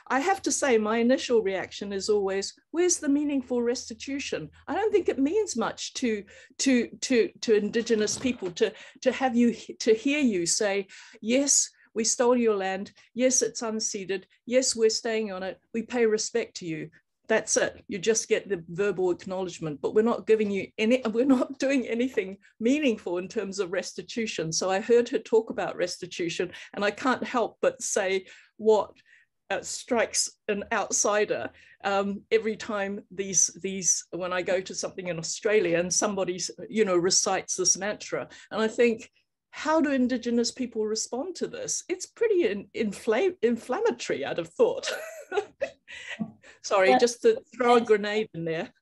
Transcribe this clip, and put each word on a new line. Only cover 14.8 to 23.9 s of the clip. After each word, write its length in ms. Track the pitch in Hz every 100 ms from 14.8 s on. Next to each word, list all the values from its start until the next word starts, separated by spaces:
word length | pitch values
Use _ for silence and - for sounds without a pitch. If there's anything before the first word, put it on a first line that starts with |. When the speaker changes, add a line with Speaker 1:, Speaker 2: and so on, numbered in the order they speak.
| 220
Speaker 1:
staying 420 | 214 233 220 214
on 100 | 185
it. 160 | 185 175 _
We 100 | 233
pay 220 | 226 247 220
respect 520 | 208 - 233 - -
to 80 | 175
you." 240 | 156 160 - _ _ -
That's 240 | 220 - 240
it. 300 | 175 - -
You 100 | 202
just 300 | 214 220 -
get 220 | 208 190
the 120 | 185 165
verbal 420 | 170 202 180 180
acknowledgement, 680 | 175 190 190 180 - 160 143
but 140 | - 202
we're 60 |
not 260 | 226 - -
giving 240 | 220 202
you 160 | 196 - -
any, 240 | 220 254
<laughs> 100 | 233
we're 100 | 226
not 340 | 269 254 294 269
doing 280 | 269 277 -
anything 500 | 233 254 - 190 196 _ -
meaningful 600 | 226 294 277 214 190 175
in 100 | 185
terms 300 | 220 196 190
of 120 | 175
restitution. 800 | 185 -